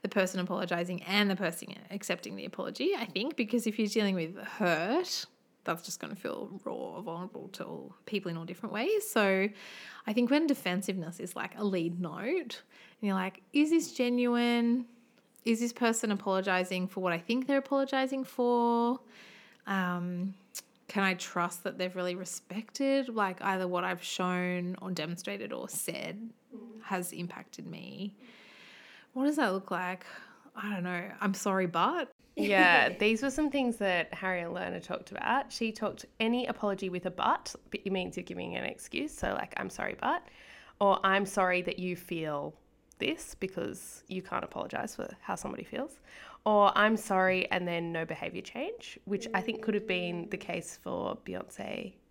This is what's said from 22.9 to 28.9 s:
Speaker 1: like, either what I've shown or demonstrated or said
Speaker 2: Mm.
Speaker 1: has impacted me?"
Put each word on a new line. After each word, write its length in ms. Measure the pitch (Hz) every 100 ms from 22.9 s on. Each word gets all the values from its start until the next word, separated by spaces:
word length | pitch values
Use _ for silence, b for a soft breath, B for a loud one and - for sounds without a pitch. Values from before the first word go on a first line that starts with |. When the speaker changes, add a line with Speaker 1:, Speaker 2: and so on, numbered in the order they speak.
| 269 254
Speaker 1:
like, 260 | 226 190 185
either 260 | 196 190 185
what 160 | 180
I've 180 | 180 175
shown 760 | - - 180 180 180 180 180 185
or 80 | 190
demonstrated 600 | 170 156 175 - 202 208
or 160 | - -
said 640 | - - - - 196 226 - _
Speaker 2:
Mm. 280 | 220 233 220
Speaker 1:
has 280 | - 185 175
impacted 540 | - 175 - - - -
me?" 480 | - - - 202 - 254 B B B B B B